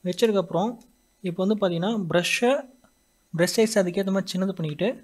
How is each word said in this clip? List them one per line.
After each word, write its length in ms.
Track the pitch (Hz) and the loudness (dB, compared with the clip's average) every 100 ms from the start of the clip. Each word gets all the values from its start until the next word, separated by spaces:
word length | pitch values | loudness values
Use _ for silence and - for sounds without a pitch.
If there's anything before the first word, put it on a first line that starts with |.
| 180 | -4
வச்சதுக்கப்புறம் 640 | 175 233 202 175 170 208 240 - _ _ _ 185 | 0 2 2 0 0 -2 -4 -16 _ _ _ -8
இப்போ 100 | 170 | -2
வந்து 140 | 190 208 | 0 2
பார்த்தீங்கன்னா 320 | 202 170 185 226 175 | 0 0 -2 -2 0
ப்ரஷ்ஷை, 400 | 165 175 - 240 277 - - _ _ _ _ _ 160 | 0 0 2 2 2 -2 -18 _ _ _ _ _ -2
brush 200 | 180 - | 0 2
size 200 | 220 208 | 2 2
அதுக்கேற்ற 320 | 185 180 190 196 | 0 0 0 -2
மாதிரி 160 | 185 | -2
சின்னது 240 | 180 190 185 | -4 -4 -4
பண்ணிக்கிட்டு 320 | 156 147 190 269 | -6 -2 -4 -4